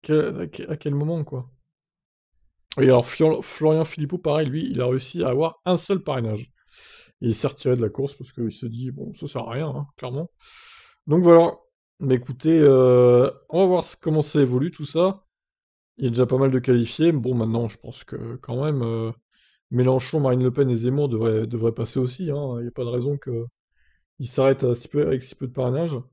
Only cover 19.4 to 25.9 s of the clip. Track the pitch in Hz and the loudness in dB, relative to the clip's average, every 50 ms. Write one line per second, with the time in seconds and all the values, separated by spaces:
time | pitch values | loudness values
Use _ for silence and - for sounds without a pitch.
19.4 | _ _ _ _ _ _ - 123 127 127 131 131 131 - - 156 143 131 123 127 | _ _ _ _ _ _ 0 2 2 4 2 0 -2 -2 -2 0 0 2 2 2
20.4 | 127 127 127 143 139 127 123 113 113 123 131 147 147 135 117 107 113 113 110 110 | 2 0 2 2 0 2 0 0 0 -2 0 0 0 0 0 0 0 0 0 0
21.4 | 113 113 120 113 110 117 113 - 120 - - 131 127 123 123 - 185 160 139 143 | -2 -4 -4 -2 -2 -2 -2 -2 -8 -4 -2 -2 -2 -2 -4 -6 -6 -6 -4 -6
22.4 | 143 131 123 120 120 120 - - 123 117 123 123 120 139 143 139 - 131 120 117 | -6 -6 -6 -8 -8 -10 -8 -8 -8 -4 -4 -4 -2 -2 -4 -4 -6 -6 -6 -6
23.4 | 117 123 _ _ _ _ _ _ _ _ _ _ _ _ _ _ 139 117 - - | -8 -8 _ _ _ _ _ _ _ _ _ _ _ _ _ _ -14 -8 -2 2
24.4 | 131 135 135 135 - 123 120 120 - - - 143 147 156 - 127 - - - _ | 2 2 2 2 0 -2 -2 -2 -6 -6 -2 -2 0 0 -2 -4 -6 -12 -14 _
25.4 | 139 127 123 135 127 123 127 143 170 170 | -12 -10 -6 -6 -4 -4 -2 -4 -4 -4